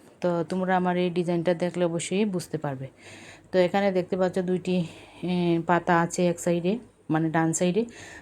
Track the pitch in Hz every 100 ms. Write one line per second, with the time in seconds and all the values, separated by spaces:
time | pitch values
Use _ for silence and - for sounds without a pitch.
0 | - - 180 170 160 185 185 185 180 175
1 | 180 175 170 170 170 170 175 175 175 170
2 | - 185 214 180 - 156 147 135 131 -
3 | - - - - - 185 180 196 202 185
4 | 175 185 185 190 180 180 185 180 160 -
5 | - - 175 180 175 170 165 170 180 170
6 | 170 - 175 165 180 170 175 233 - _
7 | - 156 160 165 165 160 180 190 233 -
8 | - -